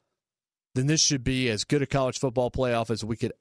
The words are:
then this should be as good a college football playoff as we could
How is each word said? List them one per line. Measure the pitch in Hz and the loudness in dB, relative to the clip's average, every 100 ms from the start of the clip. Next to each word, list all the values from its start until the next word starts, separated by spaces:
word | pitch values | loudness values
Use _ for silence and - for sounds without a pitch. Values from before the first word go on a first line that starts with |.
| _ _ _ _ _ _ _ | _ _ _ _ _ _ _
then | 127 135 | -2 2
this | 156 | 2
should | - 143 | 2 0
be | 117 131 123 | 0 0 0
as | 107 | 0
good | - 147 | 0 0
a | 135 | 2
college | 139 127 - | 0 0 -2
football | 135 120 123 | -2 0 -2
playoff | 135 127 117 113 | 0 0 0 0
as | 107 | -4
we | 110 117 | -4 -4
could | 110 - | -4 -4